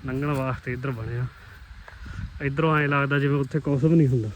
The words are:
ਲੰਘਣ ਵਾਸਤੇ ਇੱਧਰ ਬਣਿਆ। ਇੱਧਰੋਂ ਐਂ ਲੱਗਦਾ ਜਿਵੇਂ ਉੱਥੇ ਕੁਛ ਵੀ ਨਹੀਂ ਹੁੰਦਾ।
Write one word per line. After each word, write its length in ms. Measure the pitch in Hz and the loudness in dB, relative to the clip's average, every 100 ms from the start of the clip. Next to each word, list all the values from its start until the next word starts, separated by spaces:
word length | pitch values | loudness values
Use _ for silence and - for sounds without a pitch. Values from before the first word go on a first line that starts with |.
| 131 | -4
ਲੰਘਣ 200 | 131 147 | -4 -2
ਵਾਸਤੇ 460 | 139 131 127 - | 0 -2 -4 -6
ਇੱਧਰ 180 | 123 135 | -6 -4
ਬਣਿਆ। 360 | 120 113 120 127 - - - - - - - - - - - | -6 -4 -4 -4 -8 -20 -20 -18 -18 -18 -16 -12 -10 -10 -6
ਇੱਧਰੋਂ 340 | 139 139 160 151 | -4 0 2 4
ਐਂ 120 | 143 | 4
ਲੱਗਦਾ 300 | 143 139 143 | 2 2 2
ਜਿਵੇਂ 180 | 143 143 | 2 0
ਉੱਥੇ 240 | 135 156 | 0 -2
ਕੁਛ 240 | 143 139 | 0 2
ਵੀ 120 | 156 165 | 6 6
ਨਹੀਂ 120 | 139 | 6
ਹੁੰਦਾ। 220 | 127 107 | 4 0